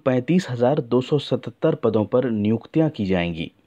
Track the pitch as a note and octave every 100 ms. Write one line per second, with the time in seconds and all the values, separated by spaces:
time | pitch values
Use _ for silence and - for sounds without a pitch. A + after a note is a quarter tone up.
0 | - B2+ B2+ F3+ F3+ B2 A#2+ D3+ A#2+ A#2+
1 | C3 D3 - B2+ - - D#3+ D#3 A#2 G#2+
2 | A2 B2 C3 A2 G#2 A2 - D#3+ D#3+ -
3 | G2 F#2 F2 D#2+ D2+ _